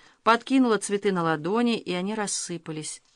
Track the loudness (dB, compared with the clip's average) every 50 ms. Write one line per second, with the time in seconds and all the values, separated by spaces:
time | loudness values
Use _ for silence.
0 | -20 -20 _ _ _ 2 2 2 2 2 4 4 4 4 4 2 0 -2 -4 0
1 | 0 0 0 2 2 0 0 0 0 -2 0 0 2 2 0 -2 -2 -4 -4 -4
2 | -4 -4 -4 -4 -4 -4 -6 -6 -6 -8 -8 -10 -8 -10 -10 -8 -8 -10 -12 -14
3 | _ _ _